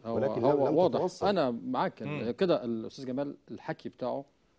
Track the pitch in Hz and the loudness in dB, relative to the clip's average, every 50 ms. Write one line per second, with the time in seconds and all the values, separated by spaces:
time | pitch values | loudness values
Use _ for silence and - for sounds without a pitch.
0 | 113 113 117 110 131 135 110 120 120 139 147 143 135 - 156 160 185 147 120 127 | -8 -4 -2 0 0 0 0 2 4 4 4 4 4 4 4 4 4 4 4 2
1 | 170 180 - - - 196 208 175 143 127 117 117 123 127 127 131 180 175 - - | 0 -2 -2 0 0 2 2 2 2 0 -2 -4 -4 -4 -2 -2 -2 -2 -4 -6
2 | 117 143 151 143 110 117 120 - 196 175 156 - 117 117 117 110 110 - - - | -8 -6 -6 -4 -4 -4 0 0 2 4 4 2 2 -2 -4 -4 -4 -8 -10 -10
3 | 135 127 123 135 143 143 - - _ - 113 - - - 156 - - 165 - - | -8 -6 -4 -4 -4 -4 -6 -10 _ -14 -14 -10 -8 -8 -8 -8 -10 -12 -10 -6
4 | 127 120 123 135 139 - _ _ _ _ _ | -4 -4 -4 -4 -6 -10 _ _ _ _ _